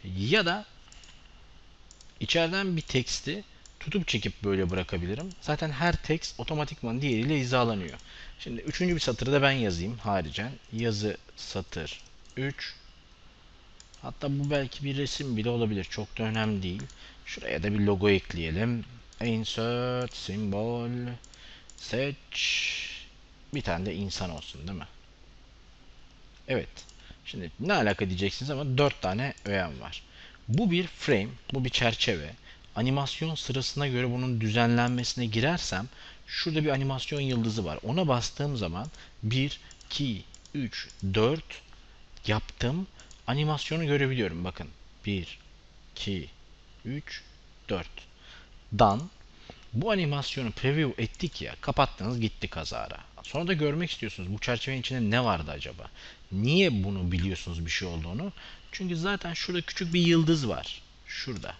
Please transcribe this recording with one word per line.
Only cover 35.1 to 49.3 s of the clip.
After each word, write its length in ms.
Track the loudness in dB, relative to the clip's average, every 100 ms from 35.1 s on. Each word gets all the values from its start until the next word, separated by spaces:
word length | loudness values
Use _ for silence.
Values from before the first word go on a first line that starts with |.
| -2 0
girersem 600 | 2 2 2 -2 -4 -6 -12 -18 -18 -8
şurada 380 | -4 0 2
bir 40 | 4
animasyon 520 | 2 2 0 -2 0
yıldızı 440 | 2 2 2 0
var. 140 | -2 -4
Ona 260 | 0 2 4
bastığım 480 | 4 2 -2 -2 0
zaman 300 | -2 -2 -6 -10 -18 -4
bir, 380 | 0 2 0 -2 -14 -20 -10
iki, 360 | -2 -2 -2 -8 -20 -8
üç, 340 | -4 -4 -6 -12 -6 0
dört 480 | 4 6 4 -4 -16 -16 -20 -20 -20 -20 -8 0
yaptım. 600 | 0 0 -2 0 0 -4 -12 -20 -10 -2
Animasyonu 600 | 0 2 0 0 0 2
görebiliyorum. 580 | 4 4 2 0 0
Bakın. 240 | -4 -6 -12 -12 -20 -8 -2
Bir, 320 | -2 -2 -12 -18 -20 -20 -20 -18
iki, 360 | -8 -4 -4 -6 -16 -20 -20 -20 -14
üç, 380 | -8 -8 -8 -14 -14 -20 -20 -18 -4
dört. 220 | -4 -4 -12 -18 -20 -20 -20 -20 -20 -6 8
Dan. 320 | 8 8 -2 -12 -20